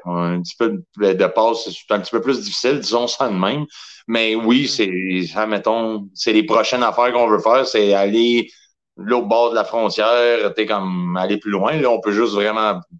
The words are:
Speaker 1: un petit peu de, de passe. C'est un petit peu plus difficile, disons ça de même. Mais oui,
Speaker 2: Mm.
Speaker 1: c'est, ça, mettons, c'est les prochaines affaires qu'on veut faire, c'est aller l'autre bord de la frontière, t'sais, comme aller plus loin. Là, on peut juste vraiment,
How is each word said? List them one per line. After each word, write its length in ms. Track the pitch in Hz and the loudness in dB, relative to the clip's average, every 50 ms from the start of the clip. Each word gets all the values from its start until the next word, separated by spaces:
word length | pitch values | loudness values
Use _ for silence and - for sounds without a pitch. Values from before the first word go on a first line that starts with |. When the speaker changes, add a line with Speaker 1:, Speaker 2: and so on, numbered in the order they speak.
| - | -6
Speaker 1:
un 380 | 87 87 87 87 87 90 90 | -6 -4 -4 -2 -2 -4 -4
petit 140 | 87 85 - _ | -6 -10 -4 _
peu 240 | 120 110 104 95 87 _ _ 104 | -2 -2 -2 -4 -10 _ _ 0
de, 140 | 104 98 95 | 0 0 2
de 120 | 92 98 | 2 0
passe. 440 | 90 - 110 110 113 113 110 - 98 | 0 2 2 0 2 0 -2 -6 -10
C'est 240 | 90 - - - 107 | -12 -14 -4 -4 -4
un 60 | 101 | -2
petit 100 | 92 - | -2 -4
peu 100 | - 113 | -4 -4
plus 220 | - 131 135 117 | -2 0 -2 -2
difficile, 380 | 104 104 - - - 123 143 143 | -4 -8 -8 -4 -2 0 -2 0
disons 260 | 107 95 107 120 120 | -2 -2 -2 -2 -2
ça 220 | 120 - - 139 120 | -2 -2 -2 -2 -2
de 60 | 101 | 0
même. 300 | 90 92 98 131 147 147 - - - - - - - _ | 0 0 -2 -2 -4 -6 -10 -12 -20 -20 -20 -20 -20 _
Mais 280 | - 113 117 113 110 110 | -4 -2 0 0 0 0
oui, 300 | 113 113 110 120 131 143 | 0 2 4 4 4 2
Speaker 2:
Mm. 20 | |
Speaker 1:
c'est, 640 | 127 - - 110 95 92 90 92 95 92 92 87 80 | 0 0 -2 -2 0 0 -4 -4 -2 -2 -2 -2 -4
ça, 140 | - 101 107 | -4 -4 -2
mettons, 640 | 107 107 101 - 110 110 117 113 110 110 107 101 98 | -2 -2 -2 0 0 0 0 -2 -4 -4 -6 -10 -12
c'est 220 | _ - - 120 110 | _ -4 -2 2 2
les 100 | 110 107 | 2 2
prochaines 380 | - 139 113 110 - 127 123 | 4 2 2 2 2 0 0
affaires 320 | 123 113 107 - 120 123 120 | 0 0 2 2 0 2 2
qu'on 140 | 120 120 113 | 2 2 2
veut 100 | 107 104 | 2 2
faire, 280 | - 113 117 131 135 | 4 4 4 4 2
c'est 280 | 131 - 110 104 101 98 | 2 0 2 4 4 4
aller 560 | 98 101 101 104 113 117 120 120 120 107 - - _ _ _ _ _ _ _ _ - | 4 4 2 2 2 4 4 2 2 0 -2 -10 _ _ _ _ _ _ _ _ -14
l'autre 280 | 95 104 123 123 117 | -4 -2 -2 -2 0
bord 240 | 104 113 117 120 117 | 2 2 2 2 2
de 40 | 113 | 2
la 100 | 113 101 | 0 -2
frontière, 880 | - - 117 113 101 90 - 107 110 120 120 120 120 120 113 107 101 | 0 -2 -2 -2 -2 0 0 2 2 4 4 4 4 2 2 0 -2
t'sais, 140 | 90 - 107 | 0 -2 -2
comme 500 | 107 107 101 95 95 92 90 90 87 87 | 0 0 -2 -2 -4 -4 -4 -4 -4 -2
aller 220 | 92 92 95 104 101 | -2 -2 -2 -2 -4
plus 120 | - 107 | -4 -4
loin. 300 | 101 95 95 117 151 156 | -2 -2 0 0 0 0
Là, 100 | 139 123 | 2 2
on 80 | 117 101 | 0 0
peut 140 | - 107 | 0 -2
juste 220 | 101 104 120 113 101 | 0 0 0 0 0
vraiment, 440 | 101 101 107 107 110 107 107 98 90 85 _ 87 | 0 0 0 0 0 0 0 -2 -2 -6 _ -20